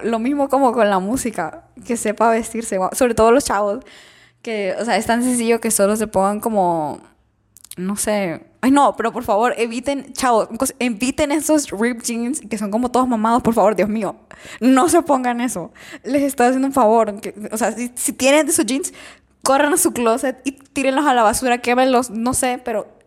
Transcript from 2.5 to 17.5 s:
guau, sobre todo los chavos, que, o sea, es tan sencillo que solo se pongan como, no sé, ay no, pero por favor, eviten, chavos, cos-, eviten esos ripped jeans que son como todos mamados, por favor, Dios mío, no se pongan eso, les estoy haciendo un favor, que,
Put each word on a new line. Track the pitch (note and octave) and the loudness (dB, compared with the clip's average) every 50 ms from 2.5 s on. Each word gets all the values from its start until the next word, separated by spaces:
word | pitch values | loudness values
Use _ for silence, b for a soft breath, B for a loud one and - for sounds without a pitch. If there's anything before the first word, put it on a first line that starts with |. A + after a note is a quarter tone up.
| - A3 A3+ - G#3 F#3+ | -8 -8 -6 -4 -4 -2
guau, | F#3 - - | -2 -2 0
sobre | - C4 B3 A3+ | 0 0 2 4
todo | G#3+ A3 A3+ | 4 4 6
los | A#3 C#4 - | 6 4 2
chavos, | - A#3 G3 G#3 G3+ G3+ B3+ B B B B B B B B B B B _ | 0 -2 -2 -2 -2 -4 -6 B B B B B B B B B B B _
que, | - A#3 A3 G#3+ G3+ F#3 - - | -10 -8 -6 -4 -4 -4 -4 -4
o | G3 | -2
sea, | A#3 G#3+ F#3+ | -2 0 0
es | A3+ | 0
tan | - A#3 A#3+ A#3+ | 0 0 0 0
sencillo | B3+ B3 A#3+ A#3 A3+ A#3 A3+ | 0 0 0 0 0 0 0
que | - A3 | 0 -2
solo | A3 - G3+ G3 G#3+ | 0 2 2 2 2
se | A3 A3 G#3+ | 0 -2 -2
pongan | - - F#3+ G3 G#3 G#3+ | 0 0 2 2 0 -2
como, | - A#3+ A3 G3+ F#3 F3 E3+ E3 D3+ C#3+ A#2 - - - _ _ _ _ _ _ _ _ _ _ - - - - | -4 -2 0 0 2 2 0 0 -2 -4 -6 -10 -14 -20 _ _ _ _ _ _ _ _ _ _ -20 -18 -12 -8
no | F3+ F#3+ G#3 | -6 -6 -4
sé, | G3+ - A3 G#3+ G#3 G3 F3 D#3+ - - - _ _ | -4 -2 -2 -2 -2 -2 -4 -6 -8 -12 -18 _ _
ay | - B3+ | 0 2
no, | C4+ C#4+ C#4+ A3+ D4 - | 4 6 4 4 2 0
pero | G#3+ A3+ F#3 | -4 -4 -4
por | G#3+ A#3+ | -4 -2
favor, | - G#3+ G3+ A#3 B3 - - | 0 0 2 2 0 0 -2
eviten, | A3+ A#3+ A3+ B3 - C#4+ C#4 C#4 - - C4 | -4 -4 -4 -6 -4 -4 -4 -6 -6 -10 -6
chavos, | - - B3+ A#3 G#3+ - - A#3 A3+ | -2 0 2 2 2 2 0 -4 -8
cos-, | - C4 - - | -8 -8 -6 -4
eviten | B3 B3 A#3 G3 B3+ B3+ C#4 - D#4 C#4+ | -4 -4 -4 -4 -4 -4 -2 -2 -2 0
esos | C#4+ D#4 C#4 - D#4 D4+ C#4+ - | 0 0 0 2 2 2 0 -2
ripped | - F#3+ A3+ A#3+ B3 A3+ - | -4 -2 -2 -2 -2 -4 -6
jeans | - A#3 A3+ A#3 A#3+ C#4+ - | -6 -6 -4 -4 -6 -6 -8
que | - - - G#3 | -8 -10 -8 -6
son | G#3+ G3+ | -4 -4
como | G3+ A3+ B3+ B3 | -2 -2 -2 0
todos | B3 A#3+ B3+ B3+ | 0 0 2 2
mamados, | B3 A3 G#3+ A3 A#3 A#3+ - | 0 0 0 2 2 2 2
por | - A#3 | 2 2
favor, | A3+ F#3 G#3 G#3+ | 4 4 4 4
Dios | - B3 G#3 | 2 0 0
mío, | G#3 A3+ G#3 E3 - - _ - B B B B B B | -2 -2 -4 -6 -8 -10 _ -20 B B B B B B
no | G#3 B3+ C4 C4 B3+ E4+ | 2 4 6 6 6 6
se | D4 F4 D#4+ | 4 4 4
pongan | - D4 C4 B3+ B3 A#3+ A#3+ | 2 2 0 0 -2 -2 -2
eso, | A#3+ B3+ - F#3 E3 - B B B B B D4 - | -2 -4 -4 -6 -10 -12 B B B B B -14 -6
les | - C4 C#4+ C#4 | -2 0 0 0
estoy | C#4+ B3+ - A#3+ B3 | 0 0 2 2 2
haciendo | C4 C4 C4 C#4 | 2 2 0 0
un | C4+ | 2
favor, | C4+ A#3+ G#3+ A3 A#3 A3+ G#3 G#3 G#3 | 2 4 4 4 4 2 0 -2 -8
que, | - G3 - G3+ G#3+ - | -10 -12 -12 -12 -12 -10